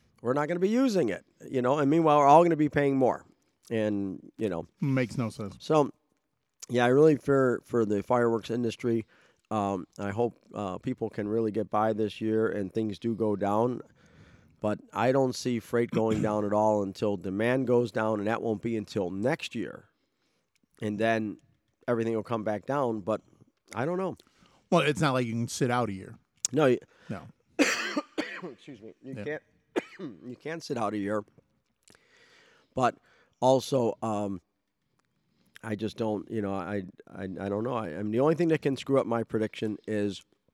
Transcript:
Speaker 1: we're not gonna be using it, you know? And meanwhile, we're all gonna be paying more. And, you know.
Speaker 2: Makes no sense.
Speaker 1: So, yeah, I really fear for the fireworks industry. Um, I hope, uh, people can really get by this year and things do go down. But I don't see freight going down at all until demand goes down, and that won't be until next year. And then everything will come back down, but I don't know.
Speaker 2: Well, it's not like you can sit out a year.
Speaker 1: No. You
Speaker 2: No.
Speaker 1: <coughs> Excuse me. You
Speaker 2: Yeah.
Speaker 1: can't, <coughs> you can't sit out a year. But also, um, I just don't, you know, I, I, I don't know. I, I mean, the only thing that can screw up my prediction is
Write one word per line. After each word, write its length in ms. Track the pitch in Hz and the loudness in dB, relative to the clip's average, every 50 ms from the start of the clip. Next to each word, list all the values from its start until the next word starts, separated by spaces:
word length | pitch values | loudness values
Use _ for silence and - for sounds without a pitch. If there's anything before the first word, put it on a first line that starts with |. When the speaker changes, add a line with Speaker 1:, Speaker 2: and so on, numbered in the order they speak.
| _ _ _ _ | _ _ _ _
Speaker 1:
we're 100 | - 117 131 | -2 -2 0
not 140 | 147 151 147 | 0 0 -2
gonna 120 | 175 175 | 0 0
be 80 | 185 202 | 0 2
using 400 | 220 247 269 262 202 180 147 107 | 4 4 4 4 4 2 2 2
it, 140 | 87 - - _ _ - - - | 0 -4 -8 _ _ -18 -10 -4
you 140 | - 127 | -2 0
know? 160 | 123 127 143 156 | 2 2 4 4
And 120 | 143 135 | 4 4
meanwhile, 280 | 156 170 165 156 147 147 | 4 6 6 6 6 6
we're 80 | 143 | 8
all 160 | 139 143 165 | 10 10 10
gonna 140 | 175 170 165 | 8 6 4
be 120 | 147 151 143 | 2 2 2
paying 280 | - 151 143 139 139 | 2 2 2 2 4
more. 280 | 135 127 113 78 69 - _ _ _ _ _ _ _ _ - | 4 4 2 2 0 -6 _ _ _ _ _ _ _ _ -4
And, 500 | 117 110 107 107 104 101 101 95 87 - - - - | -2 0 0 0 0 -2 -4 -4 -8 -10 -14 -14 -8
you 140 | - 113 101 | -4 -2 -2
know. 160 | 87 82 78 - _ - | -2 -4 -6 -8 _ -4
Speaker 2:
Makes 340 | 165 139 131 135 127 101 - | -2 0 2 0 0 -2 -2
no 140 | 135 120 110 | -4 -4 -4
sense. 260 | - - 107 95 - - | -6 -8 -10 -12 -12 -8
Speaker 1:
So, 300 | - - 156 151 143 - - _ _ _ _ _ _ _ _ _ _ _ _ - - - | -2 2 4 4 4 2 0 _ _ _ _ _ _ _ _ _ _ _ _ -18 -8 -2
yeah, 160 | 123 123 120 | 0 2 4
I 40 | 123 | 6
really 280 | 131 143 156 160 151 | 6 8 8 6 6
fear 460 | 120 - 139 139 135 131 123 117 - - | 4 2 2 2 4 4 2 0 -2 -4
for 220 | - - 120 113 | -2 0 0 0
the 160 | 101 104 101 | 2 0 -2
fireworks 480 | 101 - 123 120 120 117 113 110 - - | 0 0 0 2 2 2 0 -2 -4 -4
industry. 560 | 113 123 120 113 - - - 120 113 113 104 _ _ _ _ _ _ _ _ - | -4 -4 -2 -4 -4 -4 -2 -2 -2 -2 -4 _ _ _ _ _ _ _ _ -6
Um, 360 | 107 107 101 98 98 92 - - _ - | -4 -2 0 0 -2 -4 -6 -10 _ -8
I 120 | 101 101 | -8 -6
hope, 280 | 101 113 120 113 - _ _ - - | -2 -2 -2 -2 -2 _ _ -14 -10
uh, 220 | 104 104 92 92 92 | -8 -6 -6 -6 -8
people 300 | - 127 127 - 113 107 | -8 -8 -6 -6 -6 -8
can 180 | - - 104 | -6 -6 -4
really 240 | 104 107 117 113 107 | -2 0 0 0 0
get 180 | 98 113 101 - | -2 -4 -4 -2
by 240 | - 104 110 110 110 | 0 0 2 2 0
this 260 | 104 110 101 - - | 0 -2 -4 -4 -4
year 280 | 110 110 110 110 110 101 | -4 -2 0 0 0 0
and 220 | 85 104 98 92 | -2 -4 -6 -4
things 280 | - 113 110 107 98 - | -4 -4 -4 -4 -4 -6
do 160 | - 117 113 | -4 -4 -2
go 200 | 92 113 107 104 | -2 -2 -2 -2
down. 440 | 95 101 98 104 107 117 127 123 - - - _ _ _ _ - - - - - - _ _ _ _ | -2 0 0 2 2 2 0 -2 -6 -10 -16 _ _ _ _ -20 -20 -20 -20 -20 -20 _ _ _ _
But 200 | - 104 104 - - - - | -4 -4 -4 -4 -8 -8 -4
I 180 | 95 110 127 | 0 2 2
don't 220 | 131 139 135 127 120 | 4 2 2 0 0
see 240 | - - 127 123 113 | -4 -4 -2 -2 -4
freight 300 | - - - 120 120 117 | -4 -2 0 0 0 0
going 320 | - 117 110 110 110 107 | 0 0 2 2 0 0
down 220 | 107 107 107 107 104 | 0 0 0 0 0
at 60 | 101 104 | 0 2
all 280 | 107 107 107 107 104 | 2 4 4 2 2
until 360 | 101 95 95 - 117 104 101 92 | 0 -2 -4 -2 -2 -2 -2 -2
demand 480 | 87 98 95 101 110 120 127 135 131 | -4 -4 -2 0 0 2 0 0 0
goes 260 | 117 123 120 123 110 | 2 2 2 2 0
down, 260 | - 120 110 110 110 104 | -2 -2 -2 0 0 -2
and 80 | 101 107 | 0 -2
that 120 | 113 - | -2 -2
won't 220 | 110 117 110 98 | -2 -2 -4 -4
be 160 | - 117 113 110 | -4 -4 -4 -4
until 320 | 101 - - 104 92 87 | -6 -4 -4 -4 -4 -4
next 440 | 95 98 104 131 160 - - - - | -4 -2 -2 -2 -2 -2 -6 -8 -8
year. 300 | 117 87 60 50 - - _ _ _ _ _ _ _ _ _ _ _ _ _ _ _ _ _ _ - | -8 -8 -8 -10 -14 -18 _ _ _ _ _ _ _ _ _ _ _ _ _ _ _ _ _ _ -8
And 180 | 113 107 104 101 | -6 -4 -2 0
then 380 | 110 113 113 113 110 104 90 - _ _ _ _ _ _ _ _ - | 0 2 2 0 0 -4 -8 -10 _ _ _ _ _ _ _ _ -2
everything 280 | - 120 113 113 113 113 | -2 0 0 0 0 -2
will 80 | 110 | -2
come 220 | 101 - 120 110 101 | -2 -4 -4 -4 -2
back 200 | 110 104 101 - | -2 -4 -4 -4
down, 360 | - 135 147 135 120 110 107 | -4 -2 -2 0 -2 -2 -4
but 200 | 87 104 107 - - _ _ _ _ _ _ _ _ - - | -4 -4 -4 -4 -6 _ _ _ _ _ _ _ _ -10 -6
I 100 | 107 127 | -4 -4
don't 140 | 160 180 185 | -4 -2 -4
know. 180 | 190 175 135 - _ _ _ _ _ _ _ _ _ - | -4 -6 -8 -10 _ _ _ _ _ _ _ _ _ 0
Speaker 2:
Well, 100 | - 170 | 2 2
it's 220 | 143 151 143 117 | 4 2 2 2
not 100 | 156 143 | 2 2
like 140 | 127 127 127 | 2 0 0
you 60 | 113 | 0
can 160 | 113 117 120 120 | -2 -4 -4 -4
sit 220 | - - 143 120 | -2 -2 0 0
out 200 | 120 123 120 104 | 0 0 0 -2
a 20 | |
year. 220 | 98 95 95 98 117 - _ _ _ _ - - | -4 -8 -12 -14 -18 -20 _ _ _ _ -8 -2
Speaker 1:
No. 140 | - 147 151 | 2 4 6
You 140 | 131 120 - - - _ _ - - | 6 4 4 0 -8 _ _ -12 -12
Speaker 2:
No. 100 | 110 90 - - - _ _ _ _ - | -12 -12 -12 -16 -20 _ _ _ _ 0
Speaker 1:
<coughs> 60 | 285 - - - - - - 294 - _ - - - - - - - 160 | 2 2 0 -2 -4 -6 -6 -6 -8 _ -6 -8 -6 -6 -8 -12 -12 -14
Excuse 300 | 120 - - - 135 98 | -14 -16 -18 -18 -18 -18
me. 140 | 104 110 - _ | -18 -20 -20 _
You 120 | - 131 135 120 | -16 -14 -12 -10
Speaker 2:
Yeah. 60 | 104 | -8
Speaker 1:
can't, 180 | 143 151 143 _ _ _ _ _ _ - - - - - - | -8 -8 -8 _ _ _ _ _ _ -8 -8 -8 -8 -12 -14
<coughs> 0 | 196 139 98 76 80 | -14 -14 -14 -14 -14
you 100 | 123 - - | -16 -14 -12
can't 200 | - 147 165 170 | -10 -10 -10 -10
sit 160 | - - 143 117 | -8 -8 -6 -4
out 160 | 110 101 107 | -4 -4 -4
a 40 | 104 | -4
year. 260 | 98 98 107 107 107 _ _ _ _ _ _ _ _ _ _ _ _ - - _ _ _ _ _ _ _ _ - _ _ _ _ _ _ - | -2 -2 -2 -4 -4 _ _ _ _ _ _ _ _ _ _ _ _ -20 -20 _ _ _ _ _ _ _ _ -20 _ _ _ _ _ _ -2
But 220 | 131 127 117 - - _ _ _ _ _ _ _ - | 0 0 0 0 -2 _ _ _ _ _ _ _ 0
also, 560 | 120 131 135 131 - - 143 131 120 110 - - | 4 4 4 4 2 0 0 0 0 0 -2 -4
um, 380 | 113 113 107 101 104 101 98 90 _ _ _ _ _ _ _ _ _ _ _ _ _ _ _ _ _ _ _ _ _ _ - - | -4 -4 -4 -4 -4 -6 -8 -10 _ _ _ _ _ _ _ _ _ _ _ _ _ _ _ _ _ _ _ _ _ _ -20 -12
I 120 | - 113 107 | -8 -6 -6
just 200 | 101 110 104 - | -4 -4 -6 -4
don't, 340 | - 113 110 107 98 - - | -4 -4 -2 -2 -4 -6 -6
you 120 | 113 110 | -6 -4
know, 120 | 101 98 98 | -4 -4 -4
I, 300 | 98 87 90 104 101 95 87 - - - - - | -4 -6 -4 -6 -6 -6 -8 -14 -20 -20 -18 -14
I, 100 | 95 98 | -10 -10
I 240 | 95 92 82 95 101 | -8 -8 -6 -4 -4
don't 160 | 101 104 113 | -2 -2 -2
know. 100 | 127 131 | -4 -4
I, 140 | 113 107 85 | -4 -4 -6
I 140 | 76 90 | -6 -6
mean, 80 | 104 107 | -4 -2
the 100 | 110 120 | 0 2
only 140 | 135 156 165 | 4 4 4
thing 140 | 143 175 160 | 2 2 0
that 140 | 160 147 | 0 0
can 140 | - 143 135 | 0 -2 -4
screw 220 | - - - 135 131 | -4 -2 0 2 2
up 60 | - | 2
my 160 | 110 117 117 | 2 0 -2
prediction 540 | 110 - - 110 110 104 - - 117 107 104 - - | -2 -2 -2 -2 -2 -2 -4 -6 -6 -6 -6 -6 -6
is 360 | - 107 104 104 104 92 - - _ _ _ _ _ | -6 -4 -2 -2 -4 -4 -8 -14 _ _ _ _ _